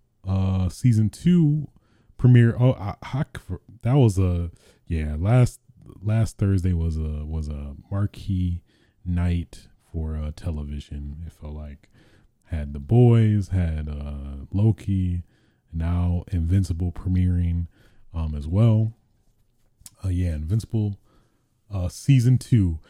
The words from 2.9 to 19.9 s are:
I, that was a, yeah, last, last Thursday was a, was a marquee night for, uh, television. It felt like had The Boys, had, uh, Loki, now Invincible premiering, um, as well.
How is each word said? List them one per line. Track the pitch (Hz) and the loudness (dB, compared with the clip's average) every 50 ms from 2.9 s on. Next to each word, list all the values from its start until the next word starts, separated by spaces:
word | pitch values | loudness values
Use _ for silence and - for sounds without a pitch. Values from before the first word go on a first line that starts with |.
| - - | -10 -12
I, | - - - 131 - - - - - - 92 - - - 95 - | -10 -8 -6 -6 -6 -6 -8 -14 -12 -12 -12 -14 -14 -20 -16 -6
that | - 117 131 | -2 2 4
was | 147 127 110 92 95 | 4 4 4 4 2
a, | 95 90 87 87 87 85 - _ _ _ _ _ _ | 2 2 0 -2 -4 -6 -10 _ _ _ _ _ _
yeah, | - 82 78 76 76 76 | -6 -4 -4 -4 -4 -4
last, | 78 87 104 120 127 123 - - - _ _ _ - - - - - | -2 2 4 4 4 4 2 0 -6 _ _ _ -20 -20 -20 -20 -8
last | 92 107 107 113 113 - - | -4 -2 0 0 0 -2 -2
Thursday | - 104 98 98 95 87 92 | -2 0 2 2 2 2 0
was | 90 82 82 82 78 80 | 0 0 0 -2 -2 -4
a, | 78 76 76 76 76 | -4 -6 -6 -8 -8
was | 76 80 80 76 76 | -8 -6 -6 -6 -6
a | 76 71 71 71 69 - - _ | -8 -10 -10 -12 -14 -16 -12 _
marquee | 98 98 104 - - - - - 98 92 90 90 87 87 - _ _ _ _ _ _ _ - | -4 -4 -4 -4 -6 -8 -6 -4 -2 -2 -2 -2 -2 -6 -8 _ _ _ _ _ _ _ -6
night | 87 87 87 87 87 87 85 82 - - - - _ _ _ _ _ | -4 -2 0 0 0 0 -2 -4 -8 -14 -20 -20 _ _ _ _ _
for, | - 82 80 78 78 | -8 -8 -6 -6 -6
uh, | 78 76 76 73 | -6 -8 -8 -10
television. | - - 87 80 76 73 71 73 71 - - 71 71 71 71 71 78 82 | -8 -8 -8 -6 -6 -8 -8 -10 -12 -12 -12 -12 -12 -10 -12 -12 -12 -14
It | 78 | -16
felt | - _ - 76 76 | -16 _ -16 -14 -14
like | 76 76 71 71 - _ _ _ _ _ _ _ _ _ _ _ _ _ | -14 -14 -16 -16 -20 _ _ _ _ _ _ _ _ _ _ _ _ _
had | _ - 78 73 71 | _ -8 -8 -6 -8
The | 71 71 | -10 -12
Boys, | 71 - 117 123 123 120 117 117 110 107 107 104 95 - | -2 2 6 6 8 8 6 6 4 4 2 0 0 -2
had, | 95 92 87 82 78 78 73 73 | -2 -2 -2 -2 -2 -4 -6 -8
uh, | 76 73 73 73 73 71 69 71 69 69 67 - | -8 -10 -10 -10 -10 -10 -12 -12 -12 -14 -12 -6
Loki, | - 98 107 113 101 - - - 98 95 92 90 90 87 - _ _ _ _ _ _ _ _ _ | -2 2 2 2 2 0 -4 -4 -2 -2 0 -2 -4 -6 -8 _ _ _ _ _ _ _ _ _
now | - 82 82 85 87 87 87 87 87 87 - - | -6 -4 -2 -2 0 0 0 0 -2 -2 -4 -4
Invincible | - 87 80 82 95 98 92 - 82 80 92 90 | -4 -2 0 2 2 0 0 0 -2 -4 -4 -6
premiering, | - - - 90 90 90 90 90 90 87 87 85 85 85 85 - _ _ _ _ _ - - - | -6 -6 -4 -2 0 2 2 2 2 0 0 0 0 -2 -4 -6 _ _ _ _ _ -20 -20 -12
um, | - 82 78 78 76 | -8 -6 -6 -6 -6
as | 73 71 78 | -8 -6 -2
well. | 90 101 113 117 110 110 110 110 113 _ _ _ _ _ _ _ _ _ _ _ _ _ _ _ _ _ _ - | 2 4 4 4 4 4 2 0 -4 _ _ _ _ _ _ _ _ _ _ _ _ _ _ _ _ _ _ -20